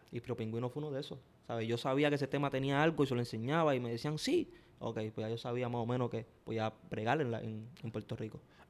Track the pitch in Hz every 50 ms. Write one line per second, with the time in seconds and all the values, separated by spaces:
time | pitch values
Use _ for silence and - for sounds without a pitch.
0 | - - - 120 - - 120 - 110 110 113 117 123 123 - 151 151 151 139 135
1 | 147 - - 127 - - - _ - - 120 117 113 113 117 117 - 139 131 139
2 | 147 147 147 139 147 - - 143 143 139 131 131 135 139 139 139 151 165 160 143
3 | 143 131 127 120 120 - - 110 110 127 151 170 160 151 135 127 123 117 117 113
4 | - 151 151 151 - 262 - - - - - - - - - - - 117 113 117
5 | 110 107 107 - 110 110 117 117 - 127 120 123 123 120 120 120 113 117 123 127
6 | 123 117 117 113 110 - - - _ - 113 110 110 110 - - - - - 110
7 | 110 113 135 160 147 120 113 107 - 113 110 107 110 120 - - - 117 - 110
8 | 107 - - - 110 110 - - - - - - -